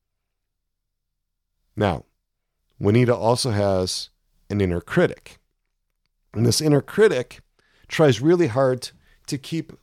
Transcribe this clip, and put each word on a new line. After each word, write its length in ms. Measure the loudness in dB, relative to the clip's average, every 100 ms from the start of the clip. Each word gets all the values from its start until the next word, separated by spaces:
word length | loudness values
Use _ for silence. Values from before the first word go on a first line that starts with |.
| _ _ _ _ _ _ _ _ _ _ _ _ _ _ _ _ _
Now, 300 | -4 -2 -2 -10 _ _ _ _ _ _ -4
Juanita 380 | 2 4 2 2
also 360 | 0 0 -2
has 580 | -2 0 0 -2 -6 -12 _ _ _ -8
an 100 | -2
inner 220 | -2 -2
critic. 560 | -4 0 0 -2 -18 -20 _ _ _ _ _ _ _ _ _
And 100 | -2
this 160 | 0 0
inner 220 | 2 2
critic 580 | 0 2 2 2 -6 -14 _ _ _ _ -8
tries 320 | 2 2 4
really 280 | 2 2 0
hard 420 | 0 0 -2 -8 -18 _ _ -12
to 100 | -12
keep 340 | -8 -10 -10 -16